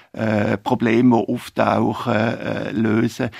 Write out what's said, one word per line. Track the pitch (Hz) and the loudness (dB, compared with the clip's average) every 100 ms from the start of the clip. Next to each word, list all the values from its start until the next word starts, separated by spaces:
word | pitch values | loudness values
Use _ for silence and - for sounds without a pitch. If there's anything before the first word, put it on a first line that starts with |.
| - | -18
äh, | - 113 107 104 107 | -6 -2 0 0 -2
Probleme, | - 123 120 113 127 117 | -2 0 2 4 4 4
die | - | 2
auftauchen, | 123 - - 107 107 113 113 - | -4 -6 -2 2 2 0 -2 -2
äh, | 110 113 - - 110 104 | 0 0 -2 -6 -6 -4
lösen. | 107 110 110 117 - 123 - | -2 0 2 0 -2 -6 -8